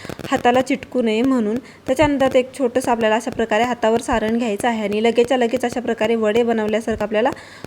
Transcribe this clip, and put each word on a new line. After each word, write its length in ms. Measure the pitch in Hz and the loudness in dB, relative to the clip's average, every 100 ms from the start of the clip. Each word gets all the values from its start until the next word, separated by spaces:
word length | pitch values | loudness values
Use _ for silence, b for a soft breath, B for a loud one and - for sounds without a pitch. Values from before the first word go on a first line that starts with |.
| B B - | B B -4
हाताला 300 | 262 247 254 | 0 2 2
चिटकू 400 | 262 269 - 247 | 2 -2 -4 -2
नये 200 | 233 214 | 0 2
म्हणून. 340 | 269 254 208 240 | 2 2 0 -4
त्याच्यानंतर 800 | - - - 262 294 277 269 262 | -8 -10 -4 0 2 2 2 2
एक 220 | 254 - | 0 -2
छोटंसं 340 | 247 254 262 | -2 0 0
आपल्याला 240 | 233 220 220 | 0 2 0
अशा 160 | 240 | -2
प्रकारे 320 | - 220 214 | -4 0 0
हातावर 380 | 247 240 220 226 | 0 0 2 2
सारण 360 | - 233 214 233 | 0 -2 0 -2
घ्यायचं 300 | 240 202 247 | -2 -2 -2
आहे 160 | 220 | -2
आणि 200 | 208 214 | -2 0
लगेचच्या 340 | 226 233 240 254 | 2 4 2 2
लगेच 280 | 233 247 240 | 2 0 -2
अशा 140 | 247 | -4
प्रकारे 360 | 240 226 214 233 | -4 -2 0 0
वडे 280 | 214 226 | 2 2
बनवल्यासारखं 600 | 233 226 214 214 226 220 | 2 0 0 -2 -2 -4
आपल्याला 260 | 214 214 262 B B B | -2 0 0 B B B